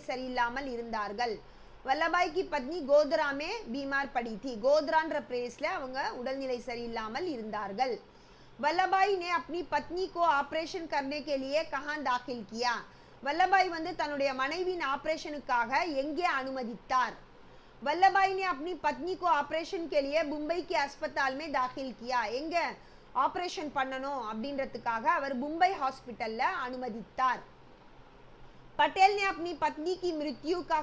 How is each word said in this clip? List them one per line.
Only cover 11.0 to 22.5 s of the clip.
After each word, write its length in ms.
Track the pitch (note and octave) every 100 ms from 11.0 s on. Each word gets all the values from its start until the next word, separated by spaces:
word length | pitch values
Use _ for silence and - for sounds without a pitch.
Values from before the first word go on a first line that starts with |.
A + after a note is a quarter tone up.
| C4+ D4 C#4+
கே 100 | C#4
லியே 200 | C4+ D4 D#4+
கஹான் 320 | C#4 D4 D4+ C4+
தாக்கில் 360 | B3 C4+ B3 G3
கியா? 240 | A3+ B3 A3 - - - - C4
வல்லபாய் 420 | D#4+ F#4 F#4+ F#4 E4
வந்து 160 | D#4+ -
தன்னுடைய 300 | D4+ C#4+ C#4 C4
மனைவியின் 420 | C4+ E4 F4+ F4+ C#4
ஆபரேஷனுக்காக 800 | C#4 D#4 D#4 D#4+ D4 - B3 A#3 C#4+ F4+ C#4
எங்கே 240 | C#4+ D4 F4 C#4
அனுமதித்தார்? 760 | C4 C4 A#3 A3+ - C4 A3+ - - - - - - - B3+
வல்லபாய் 460 | D#4+ F#4+ F#4+ F#4+ F#4+
நே 60 | F#4+
அப்னி 200 | C#4 D#4+ D#4+ D4+
பத்னி 300 | B3 E4+ F#4+
கோ 60 | F4+ D4
ஆபரேஷன் 480 | C#4+ D#4 D#4+ F#4+ E4
கே 100 | D4+ C#4
லியே 160 | D4+ D4
மும்பை 300 | D4 D4+ F4 -
கே 60 | E4 C#4
அஸ்பத்தால் 520 | - D4+ D4+ C4+ C4+
மே 60 | D#4+ C4
தாக்கில் 420 | B3+ C#4 C4+ G#3+
கியா? 200 | A#3 B3 G#3+ A#3+
எங்க 160 | D#4+